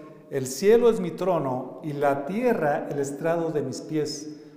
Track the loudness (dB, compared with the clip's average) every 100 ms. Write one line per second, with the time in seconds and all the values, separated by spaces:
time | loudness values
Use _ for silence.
0 | -18 -20 -6 -4 -4 2 6 6 6 4
1 | -2 -2 0 0 0 -4 -6 -10 -8 0
2 | 2 2 -2 0 2 2 2 0 -2 -4
3 | -4 -2 0 0 0 -2 -4 -6 -4 -2
4 | -2 -6 -12 -14 -18